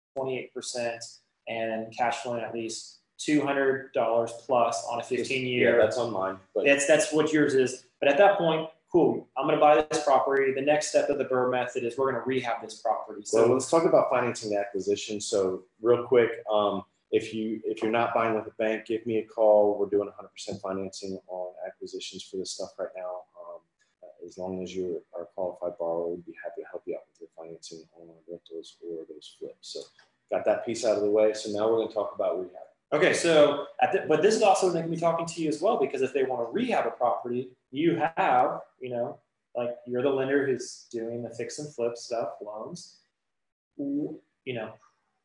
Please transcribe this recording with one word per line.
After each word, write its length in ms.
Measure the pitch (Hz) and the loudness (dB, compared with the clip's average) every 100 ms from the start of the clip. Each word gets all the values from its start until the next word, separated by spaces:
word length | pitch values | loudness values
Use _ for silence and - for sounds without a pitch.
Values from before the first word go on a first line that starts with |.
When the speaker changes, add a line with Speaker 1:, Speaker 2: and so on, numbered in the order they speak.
| _ 135 | _ -6
Speaker 1:
twenty-eight 380 | 131 127 117 | -4 -6 -8
percent 500 | 123 - 123 120 113 - - _ _ - | -12 -8 -6 -6 -6 -14 -20 _ _ -10
and 480 | 113 113 113 113 | -4 -2 -4 -6
cash 280 | - 120 120 | -2 -2 -2
flowing 200 | 123 117 | -4 -6
at 120 | 110 | -6
least 460 | 117 113 - - - _ - | -6 -8 -10 -14 -20 _ -10
two 260 | - 147 | 0 2
hundred 480 | 143 139 135 135 - | 2 2 2 0 -2
dollars 400 | 135 117 117 117 - - | -2 2 2 0 -6 0
plus 360 | 123 117 - - | 2 2 0 -6
on 80 | 120 | -6
a 20 | |
fifteen-year. 680 | 120 120 113 131 127 123 123 120 | -4 -4 -2 -2 -2 2 4 6
Speaker 2:
Yeah, 60 | |
that's 140 | 107 127 | 4 2
on 120 | 117 | -2
mine. 260 | 101 95 95 _ | -2 -4 -6 _
But 100 | 107 | 0
Speaker 1:
That's, 220 | 139 139 - | 4 4 4
that's 260 | 151 - | 4 4
what 200 | 151 151 | 2 2
yours 220 | 151 139 | 4 4
is. 300 | 131 123 - _ _ | 4 2 -2 _ _
But 80 | 139 | 2
at 80 | 180 | 6
that 200 | 202 196 | 6 6
point, 300 | 165 156 160 - _ | 2 0 -4 -12 _
cool, 380 | 180 135 - - 127 | 4 4 2 -6 -4
I'm 100 | 147 | 0
gonna 140 | 151 | 6
buy 220 | 151 151 156 | 6 6 4
this 120 | 156 | -2
property. 500 | 143 131 139 135 135 | 4 4 4 2 2
The 80 | 131 | 0
next 260 | 139 151 - | 2 2 2
step 220 | 147 147 | 0 2
of 80 | 131 | 0
the 60 | |
burr 260 | 120 127 123 | 0 0 2
method 340 | 127 120 127 | 0 -2 -4
is 140 | 117 131 | -4 -2
we're 120 | 135 | -2
gonna 120 | 120 | 0
rehab 380 | 123 131 117 104 | -2 -2 -2 -6
this 180 | 107 - | -8 -6
property. 420 | 113 107 - 101 | -2 -2 -4 -12
So 180 | 104 113 | 0 4
Speaker 2:
Well, 100 | 117 | 6
let's 180 | 131 131 | 4 4
talk 140 | 165 | 2
about 240 | 165 156 - | 6 4 4
financing 400 | 127 123 110 113 | 2 0 -4 -4
the 80 | 101 | -4
acquisition. 640 | 101 98 95 101 - 107 | -2 -4 -2 -2 -2 -8
So 440 | - 104 92 92 - _ | -2 0 0 -2 -10 _
real 220 | 113 120 120 | 2 2 4
quick, 240 | 120 113 - - | 4 4 -2 -2
um, 320 | 107 104 95 - _ _ | 0 2 -2 -10 _ _
if 220 | 110 110 | -2 -2
you, 280 | 113 110 110 | -6 -6 -4
if 160 | 104 110 | -6 -4
you're 120 | 110 | 0
not 200 | 117 117 | 0 2
buying 220 | 120 113 | 0 0
with 120 | 110 - | -2 -4
a 20 | - | -2
bank, 280 | 110 110 - | -2 -2 -2
give 200 | 113 117 | -4 -2
me 120 | 110 | -2
a 60 | |
call. 540 | 110 - 107 107 104 101 | -4 4 6 8 6 2
We're 80 | 101 | 0
doing 220 | 101 101 | 0 -2
a 40 | |
hundred 180 | - 98 | -10 -20
percent 280 | - - 98 | -14 -12 -8
financing 560 | 98 95 95 - 98 95 - | -6 -6 -8 -10 -10 -10 -10
on 240 | 92 90 85 | -10 -10 -10
acquisitions 600 | 92 - 92 92 - 95 | -14 -12 -14 -12 -12 -16
for 140 | - 95 | -12 -10
this 120 | 90 | -8
stuff 200 | - 92 - | -10 -12 -8
right 120 | 90 92 | -10 -8
now. 260 | 90 90 - 87 | -10 -12 -14 -20
Um, 200 | 87 85 _ _ _ _ 90 - 87 | -18 -18 _ _ _ _ -20 -20 -18
as 100 | 90 | -10
long 240 | 92 92 | -8 -6
as 100 | 92 | -8
you 260 | 92 90 82 - | -6 -6 -6 -10
are 80 | 87 | -14
a 40 | 87 | -12
qualified 520 | - 92 87 87 87 | -6 -6 -4 -8 -4
borrower, 300 | 85 85 85 | -4 -2 -4
we'd 180 | 87 85 | -6 -12
be 80 | 82 | -14
happy 200 | 85 82 | -14 -12
to 40 | 78 | -12
help 140 | 85 90 | -12 -10
you 100 | 73 | -10
out 60 | - | -12
with 80 | _ | _
your 80 | 82 - | -20 -18
financing 460 | 82 82 - 82 80 85 | -18 -18 -18 -18 -20 _
on 80 | 85 82 82 | -20 -20 -18
rentals 480 | 85 _ 82 78 _ | -18 _ -14 -14 _
or 220 | 85 80 80 | -12 -12 -12
those 280 | 76 - _ | -18 -20 _
flips. 300 | - - - | -14 -14 -14
So 60 | 71 71 _ _ _ _ | -14 -16 _ _ _ _
got 120 | 95 95 | -2 2
that 200 | 85 - | 0 -2
piece 180 | 113 | -2
out 120 | 117 104 | 2 2
of 60 | |
the 60 | 104 | 4
way. 220 | 107 107 | 4 4
So 160 | 107 110 | 2 -4
now 180 | 104 110 | 0 2
we're 80 | 113 | 2
gonna 100 | 110 | 0
talk 220 | 107 101 - | -2 -4 -2
about 240 | 95 92 | -2 -2
rehab. 220 | 90 - - _ _ | -6 -12 -20 _ _
Speaker 1:
Okay, 200 | 151 170 | 2 2
so 520 | 113 170 156 147 143 - - | 4 4 6 6 4 -6 -2
at 120 | 127 | 0
the, 120 | 190 135 | 0 2
but 120 | 156 | 4
this 140 | 196 | 4
is 80 | 220 | 6
also 300 | 208 185 185 | 4 4 2
gonna 160 | 170 165 | 0 -2
be 80 | 165 | 0
talking 300 | 170 165 165 | 0 0 -4
to 140 | - | -4
you 60 | 156 | -4
as 120 | - | 0
well, 180 | 190 240 | 0 2
because 240 | - 131 | 0 0
if 100 | 131 | -2
they 120 | 143 | 0
wanna 200 | 127 123 117 | 0 -2 -2
rehab 340 | 156 247 175 120 | -2 0 0 -2
a 40 | |
property, 600 | - 120 - 123 123 127 _ _ | 0 0 0 -4 -6 -6 _ _
you 260 | 135 165 156 156 - | 0 0 2 -2 0
have, 440 | 180 127 - - - _ | 2 4 4 0 -10 _
you 100 | 127 | -8
know, 280 | 120 120 - _ _ _ 120 | -4 -4 -8 _ _ _ -6
like, 200 | 120 120 123 | -6 -6 -6
you're 160 | 123 | -2
the 80 | 139 | 0
lender 360 | 135 131 139 131 | 0 0 0 0
who's 400 | 123 - - - | -2 -4 -14 -10
doing 320 | 117 113 120 | -8 -6 -8
the 80 | 120 | -10
fix 300 | - 117 - | -8 -10 -8
and 120 | 147 | -12
flip 220 | - 117 117 | -4 -4 -4
stuff, 380 | - 117 117 - | -8 -6 -6 -8
loans. 580 | 104 107 127 175 - _ _ _ _ _ _ _ _ - | -14 -12 -12 -14 -18 _ _ _ _ _ _ _ _ -10
W-, 400 | 139 143 156 160 _ _ | -6 -4 -6 -10 _ _
you 100 | 135 | -10
know, 180 | 120 107 - _ _ _ _ | -8 -8 -14 _ _ _ _